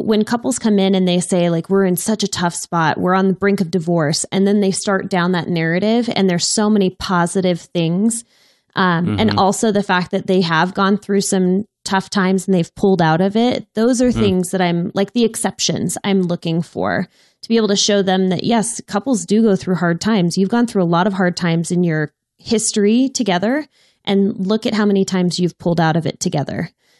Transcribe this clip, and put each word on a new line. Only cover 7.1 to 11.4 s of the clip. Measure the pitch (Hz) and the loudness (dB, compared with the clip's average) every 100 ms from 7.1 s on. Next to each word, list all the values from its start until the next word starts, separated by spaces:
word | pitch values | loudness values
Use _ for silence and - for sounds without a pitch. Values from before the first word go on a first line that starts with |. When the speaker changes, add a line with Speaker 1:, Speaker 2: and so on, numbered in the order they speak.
| 180 175 196 185 170 | -2 0 0 -2 -2
Speaker 1:
things. | - 175 165 180 226 226 - _ _ _ _ | -4 -2 0 0 0 -2 -10 _ _ _ _
Um, | - 185 165 170 - | -2 0 0 0 0
and | 220 | 0
Speaker 2:
Mm-hmm. | - | 2
Speaker 1:
also | 190 202 226 | 0 2 0
the | 202 | 0
fact | 196 180 175 | 0 -2 0
that | 190 - | -4 0
they | 185 | 0
have | 165 160 180 | 2 2 0
gone | 196 196 202 | 0 0 0
through | - 196 | 0 -2
some | 196 190 | 0 0